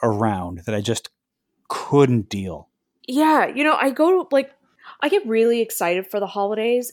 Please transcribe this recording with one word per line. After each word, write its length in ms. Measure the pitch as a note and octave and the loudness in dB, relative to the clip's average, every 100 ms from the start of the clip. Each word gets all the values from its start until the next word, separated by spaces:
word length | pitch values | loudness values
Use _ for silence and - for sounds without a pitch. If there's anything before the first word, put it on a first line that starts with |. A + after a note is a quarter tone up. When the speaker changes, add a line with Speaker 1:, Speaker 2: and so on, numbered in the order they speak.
Speaker 1:
around 560 | A#2+ G#2 A2 F#2+ F2+ F2 G2 | -2 0 0 -2 -6 -10 -6
that 100 | G#2+ | -4
I 60 | |
just 280 | G#2 A2+ - _ _ _ _ _ - | -2 -4 -6 _ _ _ _ _ -12
couldn't 600 | - - C#3+ C3+ A#2+ F#2+ | -10 0 4 6 4 -2
deal. 380 | G2+ F#2+ D#2+ - _ _ _ - | -8 -8 -10 -16 _ _ _ -6
Speaker 2:
Yeah, 400 | B3+ D#4 D4+ - | 0 4 4 2
you 160 | B3 | 0
know, 100 | D4+ | 0
I 180 | D#4 C4+ | 2 0
go, 360 | C4 D#4+ F#4 D#4+ | 2 2 2 2
like, 200 | C#4 C4 _ _ _ - - | 0 -2 _ _ _ -20 -6
I 60 | D4 | -2
get 180 | G#3 B3 | 0 0
really 340 | A3+ A3+ A#3 | 2 2 2
excited 460 | A3 - F3 F3+ F#3+ | -2 -2 -2 -2 -4
for 120 | G#3 | -6
the 60 | G3 | -6
holidays, 640 | G#3 G3+ G#3+ A3+ B3 A#3+ | -4 -4 -2 0 -2 -2